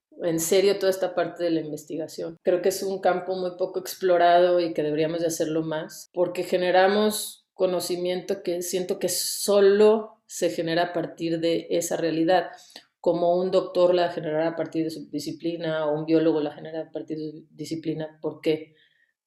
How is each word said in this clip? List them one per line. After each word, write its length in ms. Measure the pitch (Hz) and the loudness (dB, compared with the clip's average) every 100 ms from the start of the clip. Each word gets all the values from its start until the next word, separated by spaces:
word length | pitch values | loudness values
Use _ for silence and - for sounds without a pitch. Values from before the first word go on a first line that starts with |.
| _ - | _ -6
en 180 | 175 165 | -2 -2
serio 380 | - 190 202 196 | 2 4 4 2
toda 100 | 190 | 0
esta 260 | 185 180 | 0 -2
parte 300 | 175 165 165 | -2 -4 -2
de 60 | 175 | -2
la 100 | 160 | -2
investigación. 800 | 151 151 - 160 156 - 165 165 | -2 -10 -10 -10 -10 -10 -10 -4
Creo 200 | 190 180 | 0 2
que 80 | 196 | 2
es 120 | 190 | -2
un 180 | 196 190 | -4 -2
campo 340 | 180 180 185 185 | 0 0 -2 -4
muy 220 | 180 175 | -6 -4
poco 200 | 185 190 | -4 -4
explorado 800 | - - 185 175 175 175 180 175 | -10 -2 2 4 6 6 6 4
y 140 | 165 | 0
que 100 | 165 | -2
deberíamos 380 | 151 151 160 170 | -2 0 -2 -2
de 60 | 170 | -2
hacerlo 360 | 165 156 156 | -2 -2 -2
más, 460 | 160 156 180 - - | -4 -6 -8 -14 -8
porque 300 | 180 175 180 | -2 -2 -2
generamos 1000 | 180 185 180 180 190 208 214 208 - - _ - | -2 0 4 6 6 4 2 0 -6 -14 _ -2
conocimiento 880 | 185 180 175 175 180 180 180 196 | 0 0 -2 -2 -2 -2 -4 -4
que 180 | - 175 | -4 -4
siento 380 | 180 185 185 190 | -4 -4 -4 -4
que 80 | 175 | -4
solo 1120 | - - - - 202 196 202 214 220 214 - - | -4 -6 -4 0 6 6 8 6 6 0 -14 -16
se 220 | - 175 | -4 -2
genera 360 | 175 165 165 | -2 0 0
a 80 | 175 | 0
partir 480 | 170 160 - 165 165 | -2 -6 -6 -4 -2
de 260 | 170 165 - | 0 0 0
esa 260 | 175 - 170 | -2 -2 -2
realidad. 540 | 165 160 165 180 170 - - - - _ | 0 2 4 4 2 -8 -20 -20 -20 _
Como 360 | 180 170 175 180 | 0 2 2 2
un 140 | 185 | 2
doctor 440 | 185 - 175 175 | 0 0 4 4
la 180 | 175 175 | 4 0
generará 380 | 170 160 151 165 | -2 -4 -2 0
a 60 | 165 | -2
partir 280 | 160 165 | -4 -4
de 60 | 160 | -4
su 200 | 156 143 | -6 -10
disciplina 720 | 147 156 - 165 165 165 156 | -8 -8 -6 -6 -4 -4 -2
o 140 | 151 151 | -2 -2
un 80 | 160 | 2
biólogo 340 | 160 160 156 | 4 4 2
la 120 | 147 | -2
genera 300 | 156 156 160 | -6 -10 -10
a 80 | 156 | -10
partir 260 | 156 156 156 | -10 -10 -8
de 140 | 151 | -10
su 140 | 151 - | -12 -18
disciplina, 640 | - 151 160 160 151 156 - | -14 -10 -6 -6 -6 -8 -8
porque 540 | 156 151 165 156 - _ _ _ _ _ | -10 -4 -2 -2 -4 _ _ _ _ _